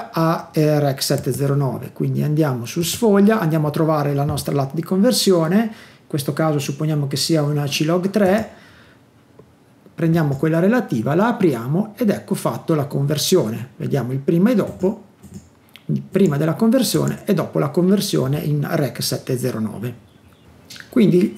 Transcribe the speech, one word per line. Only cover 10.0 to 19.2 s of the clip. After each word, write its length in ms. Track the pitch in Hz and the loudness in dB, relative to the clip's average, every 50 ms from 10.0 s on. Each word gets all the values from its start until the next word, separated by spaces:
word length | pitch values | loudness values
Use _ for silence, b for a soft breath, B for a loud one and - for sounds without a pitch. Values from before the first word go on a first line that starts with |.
| 165 160 165 170 160 143 139 139 | 0 0 2 2 0 0 -2 -2
quella 220 | - 160 156 165 | 0 0 2 2
relativa, 560 | 170 196 233 254 - - - 117 110 123 143 | 2 2 2 2 0 -2 -2 -2 -2 0 0
la 120 | 170 208 240 | 2 2 2
apriamo 640 | 233 - 196 175 131 113 117 127 143 175 214 - - - | 2 2 2 0 0 0 -2 -2 -2 -2 -2 -4 -4 -2
ed 140 | 254 202 | 0 0
ecco 240 | - - - - 202 | 0 -2 -2 -6 -4
fatto 400 | 190 - 156 120 113 - - 165 | -4 -2 -4 -4 -4 -2 -2 -2
la 100 | 151 131 | 0 -2
conversione. 880 | 135 - 143 139 139 151 147 - - 190 180 131 107 113 - - - - | -2 -2 -2 -2 0 -2 -2 0 2 2 2 2 2 -4 -6 -8 -12 -12
Vediamo 380 | - 151 135 127 139 117 120 131 | -10 -6 -4 -2 -2 -2 -4 -6
il 60 | 135 | -4
prima 320 | 135 - 165 170 185 233 | -2 0 2 4 4 4
e 40 | 254 | 4
dopo, 500 | 202 156 - - - - 190 220 - - - _ _ - - - - - - _ _ _ _ - - _ - 151 135 139 - | 2 0 -2 -4 -4 -2 -2 -2 -4 -10 -20 _ _ -20 -20 -20 -20 -20 -20 _ _ _ _ -20 -14 _ -6 -4 -4 -4 -2
prima 280 | - - 196 175 143 139 | 0 2 2 2 2 2
della 160 | 151 160 156 | 0 -2 0
conversione 680 | - 226 226 226 269 240 - - 151 143 139 143 - - | 0 2 2 4 2 2 2 0 0 0 0 -2 -4 -2
e 80 | - 202 | -2 0
dopo 240 | 160 143 - - 165 | 0 0 -2 -2 -2
la 100 | 156 143 | -2 0
conversione 680 | 139 185 170 185 196 202 - - - 156 139 131 143 151 | 0 0 2 4 2 2 0 0 0 0 0 0 -2 -2
in 280 | 170 156 147 147 139 - | -2 -2 -2 -2 -2 -2
rec 340 | - 160 143 127 - - 139 | -2 -2 -2 -2 -4 -4 -6
sette 340 | - 135 - | -4 -4 -6